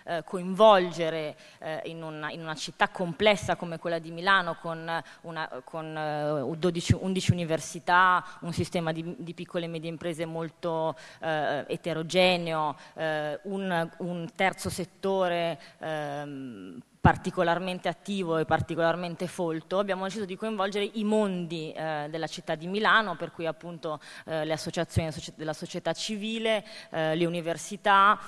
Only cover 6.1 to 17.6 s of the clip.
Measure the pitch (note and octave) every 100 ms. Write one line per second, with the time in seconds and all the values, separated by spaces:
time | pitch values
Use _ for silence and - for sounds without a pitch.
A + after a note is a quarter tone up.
6.1 | D3 D3 D3+ B2+ D#3+ F3 E3+ - F#3+ F#3
7.1 | F#3 - F3 D#3+ D#3+ - F3 - F3+ F#3
8.1 | F3 - - E3+ E3 E3+ F3+ D#3+ D#3+ E3+
9.1 | - E3+ F3 E3+ F3 E3+ D#3+ E3 D#3 F3
10.1 | D#3 E3 E3 D#3+ - F3 D#3+ D#3+ E3 -
11.1 | - E3 D#3 B2 C#3 - D#3+ F3 D#3+ D#3+
12.1 | F3+ F#3 F3 E3 D#3+ D3+ C#3 - - D#3+
13.1 | D3+ D3+ D3 G3+ G3 F#3+ E3+ E3 - F3
14.1 | F3 D#3+ - F#3+ - F#3 - E3+ - G3
15.1 | F#3+ F3+ E3+ E3 D3+ - - D#3+ D#3 D3
16.1 | C#3+ D3 C3+ C3 G2+ F#2 - - _ F3
17.1 | D#3+ F3+ F#3 E3+ E3+